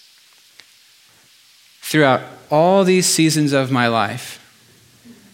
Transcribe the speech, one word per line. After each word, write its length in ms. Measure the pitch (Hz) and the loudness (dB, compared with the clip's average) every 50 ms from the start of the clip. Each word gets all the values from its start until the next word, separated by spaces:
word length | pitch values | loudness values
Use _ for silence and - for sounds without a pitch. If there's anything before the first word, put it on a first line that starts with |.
| _ _ _ _ _ _ _ _ _ _ _ _ - _ _ _ _ _ _ _ _ _ _ _ _ _ _ _ _ _ _ _ _ _ _ _ | _ _ _ _ _ _ _ _ _ _ _ _ -20 _ _ _ _ _ _ _ _ _ _ _ _ _ _ _ _ _ _ _ _ _ _ _
Throughout 400 | - - - 156 147 135 127 - - - - - - - | -10 -2 0 2 4 4 2 0 -2 -8 -20 -16 -8 -2
all 360 | 151 151 165 180 190 196 190 | 0 2 2 2 2 2 2
these 200 | 180 185 185 175 | 2 0 0 0
seasons 480 | - - - 160 160 151 156 151 143 | 0 0 0 0 0 0 0 -2 0
of 180 | 143 139 131 127 | 0 -2 -2 -2
my 160 | 135 123 120 117 | -2 0 0 0
life, 500 | 113 113 104 104 117 127 - - - - - _ _ _ _ _ _ _ _ _ _ _ _ 240 - - 202 - | 0 -2 -2 -4 -6 -10 -14 -16 -20 -20 -20 _ _ _ _ _ _ _ _ _ _ _ _ -20 -20 -20 _ -20